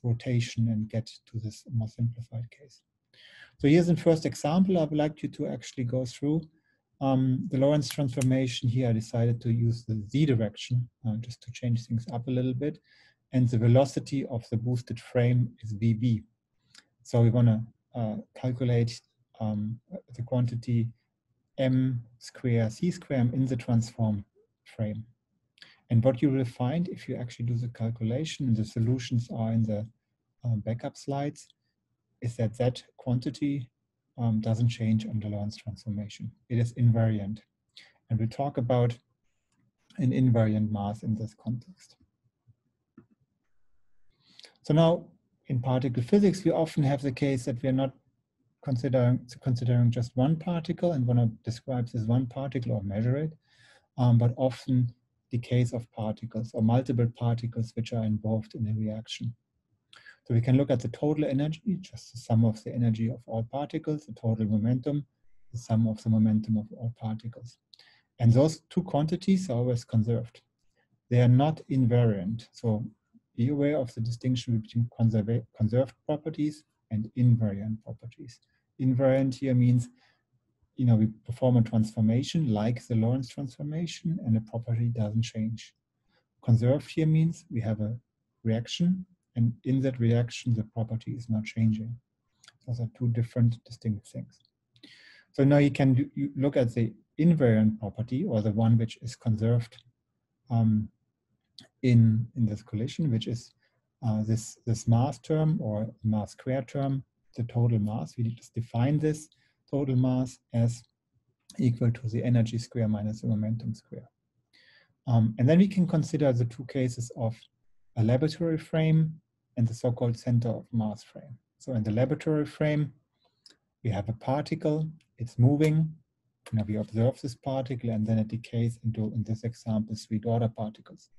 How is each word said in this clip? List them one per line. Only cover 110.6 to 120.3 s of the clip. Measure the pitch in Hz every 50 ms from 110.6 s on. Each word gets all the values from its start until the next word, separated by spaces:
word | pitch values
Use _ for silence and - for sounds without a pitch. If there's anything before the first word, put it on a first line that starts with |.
| 117 120 117 - - _ _ _ _ _ _ _ _ _ _ _ _ _ - -
equal | - 123 117 - 123 117
to | 117 - - 110
the | 107 120
energy | 123 123 120 117 110 113 117 113
square | 117 - - 117 110 107
minus | 107 104 104 107 107 -
the | - 120
momentum | 113 104 107 107 113 117 - 117 113
square. | - _ _ - - - _ _ _ _ _ _ _ _ _ _ _ _ _ _ _ _ _ _ _ _
Um, | - 120 117 110 110 - -
and | 120 135
then | 160 175
we | 202 196
can | - 185 175
consider | 160 - 160 - - - 139 147 135
the | 127 120 123
two | 120 - - 131
cases | - - 139 127 127 120 - 117 - -
of | 151 117 113 110 - - _ _ _ _ _ _ _ _ _ _
a | 123
laboratory | 110 110 123 131 151 156 156 - 170 165 160 156
frame | 160 - - 160 160 160 160 160 160 156 160 - _ _ _ _ _ _ _
and | 123 117
the | 113 117
so-called | - - 127 120 - 127 117 113 -
center | - 127